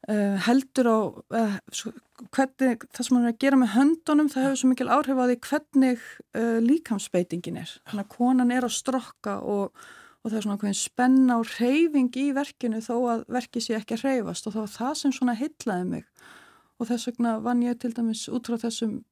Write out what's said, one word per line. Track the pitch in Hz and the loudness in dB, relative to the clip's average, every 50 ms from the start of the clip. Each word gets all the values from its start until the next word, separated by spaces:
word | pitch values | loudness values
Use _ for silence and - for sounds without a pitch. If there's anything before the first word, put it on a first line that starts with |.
| - | -4
eh, | - 214 208 202 202 202 | -2 -2 0 0 0 0
heldur | 190 180 220 240 269 262 - _ 269 247 | 0 2 2 2 2 2 0 _ 2 4
á, | 233 226 220 208 151 - - - _ - | 4 4 2 2 -2 -6 -10 -12 _ -2
eh, | 226 226 208 202 185 _ - | -2 -2 -2 -2 -6 _ -12
svo, | - - - 233 - - _ _ _ - 240 - | -12 -10 -10 -10 -14 -14 _ _ _ -20 -20 -6
hvernig, | - - 262 262 _ - 262 262 233 - - - | -2 -2 -2 -2 _ 0 0 0 0 0 -6 -18
það | - - 240 | -10 -8 0
sem | - 254 | 2 2
hann | 247 240 | 4 4
er | 233 226 | 2 0
að | _ | _
gera | - 277 277 | 2 4 6
með | 262 254 214 196 | 6 4 4 4
höndunum, | 240 277 294 330 330 _ - 302 294 302 285 | 4 4 4 4 2 _ 2 2 4 4 2
það | - 262 262 | 0 0 0
hefur | 277 269 | 0 0
svo | 262 - 262 | 2 2 2
mikil | 254 - 254 - | 2 2 2 2
áhrif | 233 277 302 247 269 254 | 2 0 2 0 0 2
á | 254 | 2
því | 247 247 240 | 2 0 -2
hvernig, | - - 277 302 302 _ - 269 262 254 247 233 - - - - - _ _ | -2 -4 -4 -4 -4 _ 2 4 4 4 2 -2 -6 -18 -20 -20 -20 _ _
eh, | - 226 233 226 226 | -2 -2 0 2 2
líkamsbeitingin | 233 233 285 330 - - 226 196 - - - 180 175 _ 165 175 - 175 170 | 4 4 2 2 2 -4 -4 -4 -4 -2 -2 -2 0 _ -6 -8 -6 -8 -8
er. | 165 165 - - - _ | -8 -10 -12 -16 -18 _
Þannig | - - 208 196 | -8 -8 -8 -8
að | _ - | _ -4
konan | - 240 247 262 254 254 240 | 0 2 2 4 4 4 2
er | 247 254 | 2 0
að | 247 233 - | -2 -2 -4
strokka | - - - 262 262 233 - - _ - 208 196 202 - | -4 -4 -2 -2 -2 -4 -6 -20 _ -8 -8 -6 -6 -4
og, | - 208 202 196 190 _ - - - - - - - _ _ _ | -2 -2 -2 -2 -4 _ -16 -20 -20 -20 -20 -20 -20 _ _ _
og | 226 | -4
það | 220 | -4
er | 220 | -4
svona | 208 214 202 | -2 -4 -4
ákveðin | 202 208 202 196 - | -2 -2 -4 -2 -4
spenna | - - _ - 247 254 262 262 262 254 247 233 | -6 -6 _ 2 4 6 6 6 6 6 4 2
og | 226 | 0
hreyfing | - - - 233 240 269 311 339 330 294 285 254 247 | -2 -4 -2 0 2 4 4 2 4 4 2 2 2
í | 247 254 277 285 269 | 0 -2 -2 0 0
verkinu | 277 285 - - _ - 233 220 220 | -2 -4 -4 -8 _ -4 -4 -4 -4
þó | 220 - 233 240 254 240 233 | -4 -4 -2 -2 0 0 -2
að | 226 - | -2 -4
verkið | - - 247 247 - - 240 | -4 -4 -4 -4 -4 -6 -6
sé | 226 - 220 | -4 -2 -4
ekki | 220 214 - 226 | -4 -4 -6 -6
að | 226 | -2
hreyfast | - 269 269 247 208 170 180 - - | 0 0 0 0 -2 -4 -8 -8 -8
og | 220 196 | -6 -6
það | 220 214 | -6 -6
var | 208 - | -6 -8
það | - 226 269 302 | -6 -6 -4 -4
sem | - - 277 | 0 0 0
svona | 254 - 262 247 240 | 0 2 0 0 0
heillaði | 220 262 320 - _ - 233 196 180 180 | -2 -4 -6 -6 _ -4 -4 -2 -2 -2
mig. | 180 170 156 - _ _ _ - - - - - _ _ _ _ _ _ _ | -4 -6 -8 -10 _ _ _ -20 -20 -20 -20 -20 _ _ _ _ _ _ _
Og | 240 | -4
þess | 220 240 233 - | -4 -4 -4 -4
vegna | 247 233 - 240 233 226 220 | -8 -4 -2 0 0 0 -2
vann | 214 240 247 240 | -2 0 0 0
ég | 240 240 240 233 | 0 0 -2 -4
til | - 247 226 | -4 -6 -4
dæmis | - 233 226 220 226 - - | -2 -2 -2 -2 -4 -6 -6
út | 226 247 240 | -6 -6 -4
frá | - 233 | -4 -6
þessum | 226 - 233 226 - 233 220 - - - _ | -4 -4 -6 -4 -4 -4 -4 -4 -6 -12 _